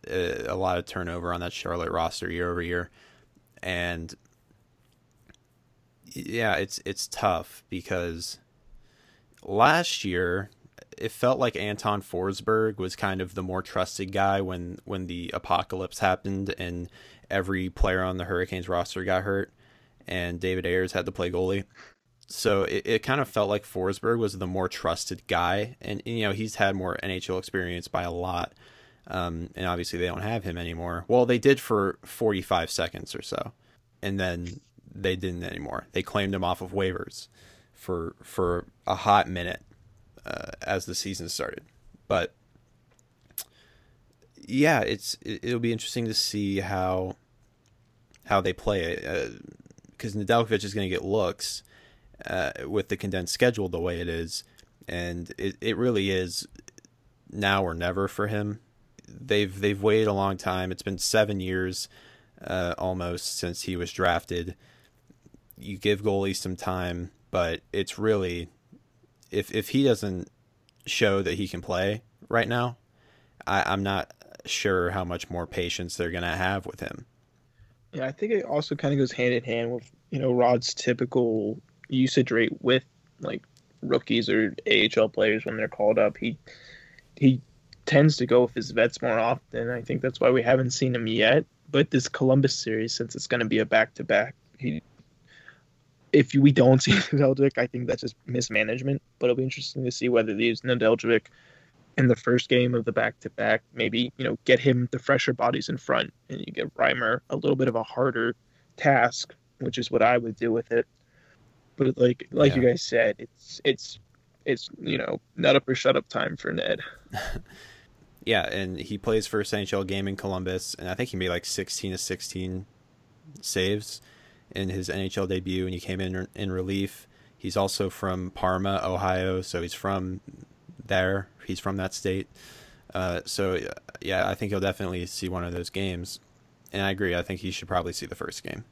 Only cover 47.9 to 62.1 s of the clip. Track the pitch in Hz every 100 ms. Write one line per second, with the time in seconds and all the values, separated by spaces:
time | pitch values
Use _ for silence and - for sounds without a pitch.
47.9 | _ _ _ - 101 90 92 - 101 85
48.9 | - - 82 60 57 - - - - -
49.9 | - 113 101 101 117 110 107 101 104 95
50.9 | 90 92 104 90 - - - _ - -
51.9 | _ _ - - 92 71 - 67 101 -
52.9 | 98 98 92 87 - 123 107 92 85 87
53.9 | 87 85 82 82 - - - _ _ -
54.9 | 87 87 87 85 - 98 - 113 107 123
55.9 | 110 98 92 92 - - - - - _
56.9 | _ _ _ _ - 98 98 92 82 87
57.9 | 90 98 - 104 107 104 104 _ _ _
58.9 | - - - 131 104 101 95 104 98 104
59.9 | 110 107 98 98 95 - 92 92 95 -
60.9 | 92 - 110 107 101 92 92 92 92 -
61.9 | - -